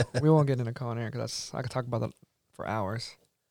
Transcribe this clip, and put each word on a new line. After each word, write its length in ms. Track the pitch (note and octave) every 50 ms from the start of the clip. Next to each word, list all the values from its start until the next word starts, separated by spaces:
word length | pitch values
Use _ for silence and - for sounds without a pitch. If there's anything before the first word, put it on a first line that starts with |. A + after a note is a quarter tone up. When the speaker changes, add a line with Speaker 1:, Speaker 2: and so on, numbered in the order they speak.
| A#2+ -
Speaker 1:
<laughs> 140 | - B2
Speaker 2:
We 80 | C#3+ D#3
won't 160 | D#3+ D#3 D3
get 140 | C3+ C3+ B2
into 120 | A#2+ A2+
Con 260 | A#2+ - B2+ A#2 A2+ A#2
Air 120 | A#2 G#2+
'cause 80 | - A#2+
that's, 340 | A2+ A2+ - - - - -
I 60 | B2
could 100 | A#2 A#2
talk 140 | - C3 A#2+
about 160 | B2 A#2+ A2+
that 120 | A2+ - - _ _ _ _ _ _ _ _
for 120 | - -
hours. 500 | - G#2 A2 G2+ F#2+ G#2+ A#2 - - - _ _ _ _ _ _ _